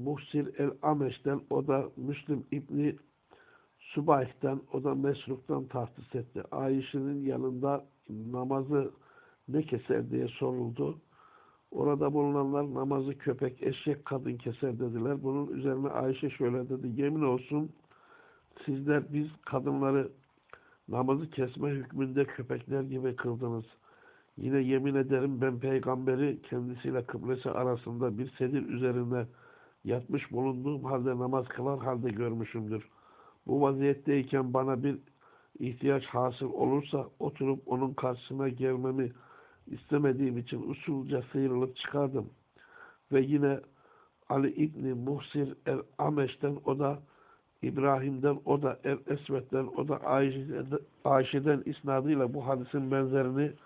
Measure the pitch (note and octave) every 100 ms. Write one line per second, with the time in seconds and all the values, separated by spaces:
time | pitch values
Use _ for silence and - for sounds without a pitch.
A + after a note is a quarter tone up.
0 | C3 D3 - D3+ C#3 - C#3+ - D3+ D3+
1 | C3 - C#3 C#3 - C#3 C#3+ C3+ C3 -
2 | B2+ C#3+ - C#3 - D3 D3+ D3 D3 -
3 | - _ _ - - - _ _ - -
4 | D3+ C#3+ B2 - C3+ C3+ - C3+ C#3 C3+
5 | C#3 C3+ - C3 - C#3+ C3 C3 A#2+ -
6 | A#2+ B2+ A#2+ - - C3+ C3+ C3+ C3 C#3
7 | C#3 C#3+ C3+ B2+ C3 B2+ C#3 C#3+ - _
8 | - A2 A2+ B2 B2+ C3+ C3+ D3 C3+ -
9 | _ - - _ - C#3+ D#3 A#2+ - A#2+
10 | A#2+ B2 B2 - C3 B2+ A#2+ A#2 C#3+ D#3+
11 | - _ - - - _ _ - D3 D3
12 | C#3+ D3 C#3+ C#3+ C#3 C#3+ D3 C3 C3+ C#3
13 | C3+ C#3 C#3+ B2+ B2+ B2 C3 C3+ D3+ D3
14 | - C3+ B2+ A#2+ A#2+ A#2 C#3 A#2 B2 A#2
15 | A#2 C#3 C3 C#3 C#3+ C#3 C3+ C3 C#3 B2
16 | C3 C3 C#3+ - B2 B2+ B2+ C3 B2+ A#2
17 | C#3+ D#3 C#3+ B2 B2+ D3 D#3 - _ _
18 | - - - _ _ - - C3+ C#3+ D3
19 | - D3 D3+ D#3 - C3+ C3+ C#3 C3+ C#3
20 | B2+ - _ _ _ - _ _ - A#2+
21 | B2+ C#3 D#3+ C#3 B2+ C3+ C#3+ C#3 B2+ C3+
22 | C3 C3+ C#3 - B2 B2+ A#2+ C3+ C3+ C3
23 | C3 B2 B2 A#2 B2 A#2 A2 - _ -
24 | - - _ - B2+ C#3 B2+ C3+ C#3 C3+
25 | C3 C3+ C#3 C3 C3+ B2 C3+ C3 C3 B2+
26 | C3 C3 C#3+ - - B2 B2 B2 C3+ C3
27 | B2 A#2+ A#2+ B2+ B2+ - B2+ A#2+ A#2 A#2+
28 | B2 G#2 C3 - B2+ C#3 - B2 B2+ B2
29 | A#2+ B2 A#2 - - - - _ - B2
30 | B2 C#3+ - A#2+ C3+ B2+ C#3 D3 C3 C3+
31 | B2+ B2 B2+ C3 B2+ - C3 C#3 A#2+ B2+
32 | B2 G#2 A#2+ A2+ A2 A#2 G#2+ G#2+ - _
33 | - - - _ - C#3 C#3 C3+ C#3 C#3
34 | D3+ C#3+ B2+ C3+ B2+ C3 C3 C3 C#3+ C3+
35 | - _ _ - _ - A#2+ A#2+ C#3 C#3
36 | B2+ B2 B2+ B2 C3 - B2+ C#3 C#3+ C#3+
37 | C3 - - - C3+ C3 - B2+ C3 B2+
38 | B2+ B2 - C3+ C3+ B2 C3 B2+ C3 C3
39 | B2 B2 - - - _ - A#2+ - D3
40 | C#3+ C3 C3+ A#2+ A#2+ A#2+ G#2+ - - C#3
41 | C3 C#3 B2 C#3 C3+ B2 B2+ B2+ - C#3+
42 | C#3+ C3 G#2 - _ _ - - - -
43 | - C#3 C3+ D3 C#3+ C3+ - _ _ _
44 | _ _ - C#3 C#3 - D#3 D3 C3+ B2
45 | B2+ C#3+ - D3 C3+ - - C3+ - -
46 | D3 D3+ C3 - C#3 C#3+ - C3+ C#3+ C#3+
47 | - _ - - _ _ B2+ C3+ C#3 C3+
48 | C3+ C3 C#3+ C#3 - C#3+ C3+ C#3+ C#3 C#3
49 | - C#3+ - C3+ B2+ C3 C3 - D3 C#3
50 | - C3+ C#3 C3+ C#3 B2 C3 D3 - _
51 | C3+ C3+ B2+ C#3+ C#3+ C#3+ D3 D3 C#3+ C3+
52 | C#3+ D3 B2 C#3 B2+ C3+ B2 C#3+ C3 C3+
53 | C3+ C3 B2+ C3+ D3 -